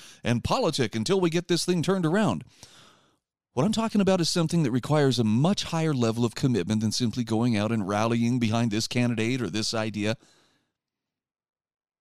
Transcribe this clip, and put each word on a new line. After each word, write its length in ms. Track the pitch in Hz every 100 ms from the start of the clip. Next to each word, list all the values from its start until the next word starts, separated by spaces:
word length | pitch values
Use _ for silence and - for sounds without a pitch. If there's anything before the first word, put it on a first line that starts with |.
| - -
and 220 | - 120
politic 500 | - 226 214 147 117
until 260 | 113 110 190
we 100 | 180
get 180 | 165 175
this 160 | 170
thing 180 | - 180
turned 240 | 180 190 160
around." 380 | 185 202 82 - _ - - - _ _ _ _ _ _
What 100 | -
I'm 80 | 170
talking 280 | 220 226 214
about 200 | 190 190
is 80 | 160
something 360 | 185 160 170
that 80 | 147
requires 460 | 123 - 151 139 120
a 60 |
much 400 | 110 110 160 208
higher 300 | - 165 160
level 300 | 139 117 113
of 100 | 120
commitment 460 | - 139 117 87 110
than 100 | 110
simply 320 | - 120 117
going 340 | 113 110 123 107
out 140 | 107
and 180 | 117 92
rallying 520 | 104 113 117 117 123
behind 300 | 113 117 117
this 180 | 107 -
candidate 520 | 127 120 113 110 127
or 80 | 104
this 240 | 98 107
idea. 440 | 113 110 104 104 113 _ _ _ _ _ _ _ _ _ _ _ _ _ _ _ _ _ _